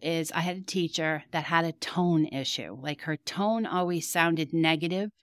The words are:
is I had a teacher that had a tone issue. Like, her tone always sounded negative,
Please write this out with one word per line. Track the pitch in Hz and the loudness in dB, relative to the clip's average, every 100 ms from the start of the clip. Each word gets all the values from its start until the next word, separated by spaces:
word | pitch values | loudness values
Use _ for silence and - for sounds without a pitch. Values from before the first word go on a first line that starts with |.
is | 156 165 156 | -4 -2 -2
I | 160 | -2
had | 175 185 | -2 -4
a | |
teacher | 185 185 165 - 156 156 - | -4 -2 -2 0 0 -2 -4
that | 160 147 | -6 2
had | 170 165 | 2 2
a | |
tone | 160 - 185 180 165 156 | -2 -4 2 4 4 4
issue. | 135 131 - 80 117 | 0 -4 -6 -8 -8
Like, | 147 147 | -8 -6
her | - 147 | -6 -6
tone | - 185 202 226 220 | -6 -2 0 0 0
always | 180 180 170 - | 0 0 0 0
sounded | 175 170 165 156 | 2 4 2 0
negative, | 165 160 160 165 185 208 - | 2 4 4 0 -2 -4 -8